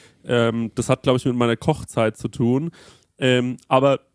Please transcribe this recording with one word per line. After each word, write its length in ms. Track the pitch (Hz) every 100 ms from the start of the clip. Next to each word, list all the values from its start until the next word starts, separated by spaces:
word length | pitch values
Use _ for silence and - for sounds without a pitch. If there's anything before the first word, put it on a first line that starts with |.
| - _ -
Ähm, 440 | 120 117 117 113
das 140 | - 117
hat, 140 | 131
glaub 140 | 135 127
ich, 80 |
mit 120 | 135 123
meiner 200 | 117 113
Kochzeit 600 | - 151 113 123 110 -
zu 120 | -
tun. 420 | - 117 131 165 - - - _ -
Ähm, 380 | 127 123 123 123 -
aber 320 | 135 139 135 _